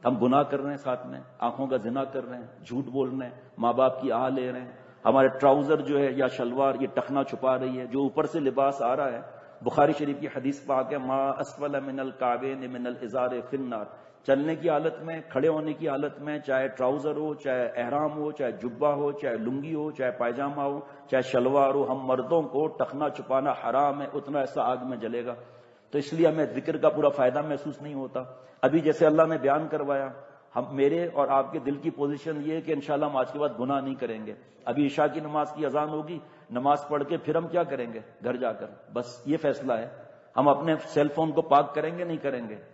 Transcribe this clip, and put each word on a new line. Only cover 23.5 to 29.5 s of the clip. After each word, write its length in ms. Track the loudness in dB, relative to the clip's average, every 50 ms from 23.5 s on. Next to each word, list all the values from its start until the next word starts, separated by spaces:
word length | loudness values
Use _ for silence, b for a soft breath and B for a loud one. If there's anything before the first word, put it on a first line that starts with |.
حرام 500 | -2 0 -2 0 2 4 4 2 2 -2
ہے، 60 | -6 -6 -6
اتنا 260 | -8 -6 -2 -2 -2
ایسا 220 | -2 0 0 0
آگ 160 | 0 0 0 -2 -4
میں 140 | -6 -6
جلے 280 | -6 -6 -4 -4 -4 -4
گا۔ 100 | -6 -8 -10 B B B B B B B B B B
تو 60 | -4
اس 160 | -4 -2 -2 0
لیے 140 | 4 4
ہمیں 180 | 4 4 4 0
ذکر 320 | 0 -2 -4 -4 -2 -2
کا 120 | 4 4 4
پورا 200 | 4 6 4 4
فائدہ 320 | 4 6 2 2 2 2
محسوس 400 | -2 -2 -4 -6 -6 -8 -10 -10
نہیں 120 | -12 -10 -8
ہوتا۔ 300 | -8 -8 -6 -8 -8 -8 -8 -16 B B B B B
ابھی 180 | 2 4 4 4
جیسے 260 | 4 2 4 6 6
اللہ 180 | 6 8 6 6 4
نے 80 | 4
بیان 300 | 2 2 2